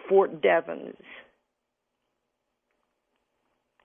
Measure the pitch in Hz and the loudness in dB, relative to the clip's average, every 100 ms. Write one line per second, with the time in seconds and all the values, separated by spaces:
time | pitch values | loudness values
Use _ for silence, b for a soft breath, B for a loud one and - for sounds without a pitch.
0 | - 196 175 156 190 170 - 78 - - | 2 2 2 0 0 0 -2 -12 -14 -18
1 | - - - _ _ _ _ _ _ _ | -20 -20 -20 _ _ _ _ _ _ _
2 | _ _ _ _ _ _ _ _ _ _ | _ _ _ _ _ _ _ _ _ _
3 | _ _ _ _ _ _ _ _ | _ _ _ _ _ _ _ _